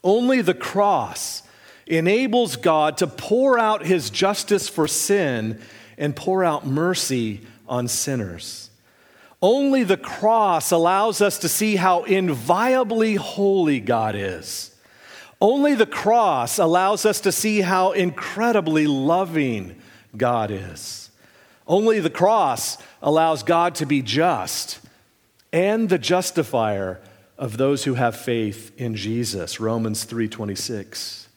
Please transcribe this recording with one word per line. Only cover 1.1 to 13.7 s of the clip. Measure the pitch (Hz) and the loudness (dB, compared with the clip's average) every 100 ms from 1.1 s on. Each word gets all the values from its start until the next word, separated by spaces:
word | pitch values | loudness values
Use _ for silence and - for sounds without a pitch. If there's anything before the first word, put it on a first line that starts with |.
| - - - - _ - - - | -8 -10 -10 -16 _ -20 -20 -4
enables | 165 165 214 262 247 220 127 | 0 2 2 2 2 0 0
God | 175 156 151 147 | 2 4 2 0
to | 170 | -4
pour | - - 226 269 247 | -4 -2 2 4 4
out | 220 214 | 2 0
his | 165 180 113 | 2 0 0
justice | - 190 208 - 202 - | 0 0 0 0 0 0
for | - 151 | -2 -2
sin | - - 202 156 120 110 110 - - - - | 0 0 0 0 -2 -4 -8 -14 -20 -20 -6
and | 147 | -6
pour | 147 - 190 | -4 -2 2
out | 175 147 | 2 0
mercy | 139 139 170 180 - 127 110 104 - - - | -2 -2 0 -2 -2 -2 -2 -6 -14 -20 -6
on | 123 120 | -4 -4
sinners. | - - 131 98 82 - - - _ _ _ _ _ - _ | -4 -4 -4 -6 -10 -14 -16 -18 _ _ _ _ _ -20 _
Only | 185 262 277 269 | 2 2 2 2
the | 202 190 | 2 0
cross | - - 214 226 208 165 - | -2 -2 2 4 4 2 2
allows | 170 165 190 220 202 | 2 4 2 0 2
us | 202 - | 0 2
to | 160 | -4
see | - 214 | 0 0
how | 196 185 175 | 2 2 2
inviolably | - 190 180 135 113 180 247 262 233 226 220 202 | 2 0 2 -2 0 2 4 2 2 0 2 0
holy | - - 202 196 160 | -4 -2 0 2 2